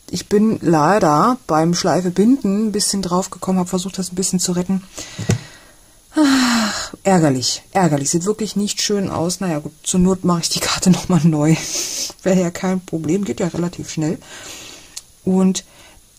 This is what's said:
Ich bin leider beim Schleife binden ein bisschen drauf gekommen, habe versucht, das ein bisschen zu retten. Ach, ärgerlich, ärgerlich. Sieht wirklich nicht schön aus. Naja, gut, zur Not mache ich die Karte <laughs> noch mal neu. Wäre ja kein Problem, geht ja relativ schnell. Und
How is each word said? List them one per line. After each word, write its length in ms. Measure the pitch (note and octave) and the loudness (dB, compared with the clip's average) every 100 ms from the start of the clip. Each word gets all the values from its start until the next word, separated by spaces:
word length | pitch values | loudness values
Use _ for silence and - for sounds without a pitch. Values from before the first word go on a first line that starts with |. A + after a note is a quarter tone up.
| - | -12
Ich 180 | F3 - | -10 0
bin 300 | G#3 A3 G#3+ | 2 2 2
leider 800 | - D#3+ D3 G#3 F3+ D3 G#3 B3 - | 2 2 4 4 4 4 2 0 0
beim 280 | D#3 E3 | 2 2
Schleife 360 | F3 F#3 D#3 F3+ | 0 0 0 0
binden 560 | F3 A3 C4+ G3 G3 A3 | 2 4 4 2 0 0
ein 60 | |
bisschen 300 | G#3 G3 G3 | -2 -2 -4
drauf 280 | F#3 F3 F#3+ | -2 -2 -4
gekommen, 280 | - - F#3 | -8 -2 0
habe 100 | F3+ | 0
versucht, 300 | F#3 F#3 F#3 | -2 -4 -8
das 140 | F3+ | -8
ein 40 | F3+ | -4
bisschen 240 | G3 F#3 | -2 -2
zu 120 | F3+ | -2
retten. 300 | F3+ F3+ F#3+ - - - - - - - - - - _ _ _ | -2 -2 -4 -4 -16 -16 -12 -2 -2 -2 -20 -20 -20 _ _ _
Ach, 800 | D#4 D4 C4+ B3 A#3 G#3+ - - - | 2 4 4 2 0 -2 -4 -10 -6
ärgerlich, 580 | - F#3 D#3 C3 B2 - - | 2 4 4 2 -2 -6 -4
ärgerlich. 380 | F#3+ F3 D3 C#3 | 0 2 2 0
Sieht 160 | E3+ F3+ | -2 -2
wirklich 300 | G#3 G#3 G3+ | -4 -4 -2
nicht 260 | G3+ - | -4 -2
schön 260 | - G3+ F#3+ | -2 0 -2
aus. 320 | - E3 F3+ | -2 -2 -2
Naja, 200 | F#3+ D3+ | -4 -4
gut, 120 | D3+ - | -6 -10
zur 180 | - F#3 | -2 2
Not 240 | F3+ F#3 | 2 2
mache 180 | F#3 E3+ | 2 0
ich 60 | - | 0
die 120 | - | -4
Karte 300 | - - - | -4 0 4
<laughs> 0 | |
noch 180 | F3 - | 4 4
mal 160 | F3+ | 2
neu. 300 | D#3+ D#3 D3+ D#3+ - - - - - - | 4 4 2 2 0 -6 -6 -8 -10 -6
Wäre 180 | - F#3 | 0 2
ja 100 | E3+ | 2
kein 300 | E3+ F#3 F#3 | -2 -4 -4
Problem, 440 | F3+ E3 D3+ F#3 | -4 -6 -2 -2
geht 160 | G3+ A#3 | -2 -4
ja 80 | F#3 | -4
relativ 420 | F3 F3 F3 D3 | -2 -6 -6 -10
schnell. 280 | - D#3 - - - - - - - - - - _ | -4 -4 -4 -10 -18 -18 -18 -18 -20 -18 -20 -20 _
Und 400 | - F#3 F#3+ F#3 - - - - _ | 0 2 2 0 -6 -20 -20 -20 _